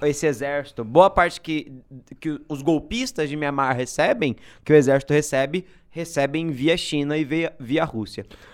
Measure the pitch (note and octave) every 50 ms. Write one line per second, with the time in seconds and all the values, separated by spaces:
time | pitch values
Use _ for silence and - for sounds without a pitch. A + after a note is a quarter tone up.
0 | D3 D3 C#3+ - - D3+ C#3 A2+ C#3 C#3 C#3+ C#3+ C3+ - - - A#2 G#2+ B2 D#3+
1 | F#3 G3 F#3+ F#3+ F3 F3 - - - D#3+ D#3+ D3+ - - C3+ B2+ - - C#3 B2+
2 | - - C3+ - - D#3 D3+ C#3+ D3 - D3+ C3+ C#3 E3 E3 D3 D3 - G#3 A#3+
3 | C4 B3+ - - D3+ C#3 C#3+ D3+ D3+ C#3+ C#3 C#3 C#3 B2+ B2+ A#2+ B2+ - - -
4 | D3+ G3+ - A#3 E3 C3+ A2 - - - - - - - D3+ D3+ C3+ B2+ C3+ C#3
5 | - - D3 D3+ D3+ - - C3 C3+ C#3 D#3 F#3 F3+ - - - _ _ - E3
6 | E3+ E3 - D3+ C#3 C#3 C#3+ D#3+ E3 E3 D3 B2 C3+ D#3+ E3+ F3 - - - D3
7 | C#3+ C#3+ D3+ D#3 D#3 B2+ D#3 E3 E3 D#3 - - C3 A2+ C#3 D#3+ E3 D3 - A2+
8 | G#2+ G2+ - - G2 - - - - -